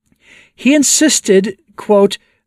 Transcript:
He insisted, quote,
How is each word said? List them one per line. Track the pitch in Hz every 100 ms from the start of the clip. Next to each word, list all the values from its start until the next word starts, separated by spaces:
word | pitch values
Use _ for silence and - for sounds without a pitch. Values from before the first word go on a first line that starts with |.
| _ _ _ _ _ -
He | 247
insisted, | 294 262 - 302 - - 190 202 - _ -
quote, | - 208 - - _ _